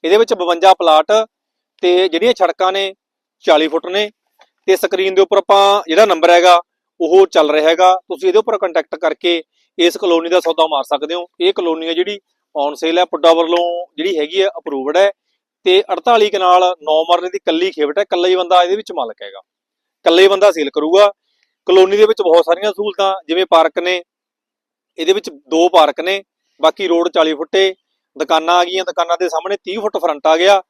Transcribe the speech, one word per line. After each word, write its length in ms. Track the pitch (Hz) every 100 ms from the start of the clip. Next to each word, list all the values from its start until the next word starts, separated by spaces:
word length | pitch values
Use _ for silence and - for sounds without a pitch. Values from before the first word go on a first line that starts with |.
ਇਹਦੇ 120 | 165 202
ਵਿੱਚ 180 | 226
ਬਵੰਜਾ 400 | 214 175 170 190
ਪਲਾਟ 380 | 185 170 156 156 214 220 _ _ _ _ _
ਤੇ 260 | 180 180 190
ਜਿਹੜੀਆਂ 240 | 165 226 233
ਸੜਕਾਂ 340 | 180 - 185
ਨੇ 220 | 190 196 196 _ _ _ _
ਚਾਲੀ 280 | - 156 156
ਫੁੱਟ 180 | 160 175
ਨੇ। 240 | 190 208 _ _ _ _ _ -
ਤੇ 100 | 190
ਸਕਰੀਨ 380 | 185 185 190
ਦੇ 80 | 190
ਉੱਪਰ 140 | 190 202
ਆਪਾਂ 460 | 190 196 196 202 165
ਜਿਹੜਾ 160 | 160 214
ਨੰਬਰ 240 | 165 170
ਹੈਗਾ 300 | 175 180 175 - _ _ _
ਉਹ 260 | 165 185 190
ਚੱਲ 240 | 175 156
ਰਿਹਾ 180 | 151 156
ਹੈਗਾ, 260 | 165 185
ਤੁਸੀਂ 340 | 185 _ 165 185
ਇਹਦੇ 100 | 190
ਉੱਪਰ 200 | 220 208
ਕੰਟੈਕਟ 380 | 185 165 156 156
ਕਰਕੇ 460 | 170 151 175 170 - _ _ -
ਇਸ 180 | 175 -
ਕਲੋਨੀ 320 | 196 165 170
ਦਾ 120 | 180
ਸੌਦਾ 260 | 165 160 160
ਮਾਰ 180 | 143
ਸਕਦੇ 300 | - 143 151
ਹੋ। 120 | 175 175 _
ਇਹ 120 | 180
ਕਲੋਨੀ 360 | 196 175 160 160
ਹੈ 40 |
ਜਿਹੜੀ 260 | 165 185 202 _ _ _
on 200 | 151 143
sale 240 | 143 160 170
ਹੈ, 60 |
ਪੁੱਡਾ 280 | 180 160 165
ਵੱਲੋਂ 540 | 165 165 175 175 175 180 -
ਜਿਹੜੀ 220 | 175 165
ਹੈਗੀ 240 | 151 190
ਹੈ 40 | 190
ਅਪਰੂਵਡ 480 | - - 139 135 165
ਹੈ 140 | 202 - _ _ _ _
ਤੇ 180 | 190 185 -
ਅੜਤਾਲੀ 380 | 196 - 233 214
ਕਨਾਲ 320 | 190 185 180 180 175
ਨੌ 200 | 151 156
ਮਰਲੇ 240 | 165 175 180
ਦੀ 80 | 190
ਇਕੱਲੀ 340 | - 165 185
ਖੇਵਟ 280 | 160 147 151
ਹੈ, 40 |
ਇਕੱਲਾ 260 | 208 180 180
ਹੀ 80 | 185
ਬੰਦਾ 260 | 175 185
ਇਹਦੇ 140 | 180 208
ਵਿੱਚ 160 | 208
ਮਾਲਕ 300 | 170 117 104
ਹੈਗਾ, 160 | 101 98
ਇਕੱਲਾ 840 | _ _ _ _ _ _ 170 170
ਹੀ 60 | 196
ਬੰਦਾ 220 | 196 202
ਸੇਲ 200 | 165 143
ਕਰੂਗਾ। 420 | 151 151 190 208 - _ _ _ _ -
ਕਲੋਨੀ 300 | 185 185 208
ਦੇ 100 | 214
ਵਿੱਚ 160 | 220
ਬਹੁਤ 220 | 185 170
ਸਾਰੀਆਂ 280 | 160 175 208
ਸਹੂਲਤਾਂ, 420 | 196 208 190 196 190 147
ਜਿਵੇਂ 180 | 165 190
ਪਾਰਕ 280 | 165 160 -
ਨੇ, 240 | 175 180 170 _ _ _ _ _ _ _ _ -
ਇਹਦੇ 140 | 165
ਵਿੱਚ 180 | 196 -
ਦੋ 380 | 143 _ 160 175
ਪਾਰਕ 320 | 175 151 147
ਨੇ, 220 | 170 196 196 _ _ _
ਬਾਕੀ 280 | 156 - 190
ਰੋਡ 200 | 170 175
ਚਾਲੀ 260 | 175 160
ਫੁੱਟੇ, 400 | 147 160 190 190 185 _ _ _ -
ਦੁਕਾਨਾਂ 360 | 143 160 160
ਆ 100 | 175
ਗਈਆਂ, 200 | 175 190
ਦੁਕਾਨਾਂ 320 | 180 175 170 170
ਦੇ 100 | 180
ਸਾਹਮਣੇ 280 | 160 180 202
ਤੀਹ 240 | - 208
ਫੁੱਟ 160 | 208 196
ਫਰੰਟ 300 | 165 147 165
ਆ 100 | 165
ਗਿਆ। 260 | 185 196 -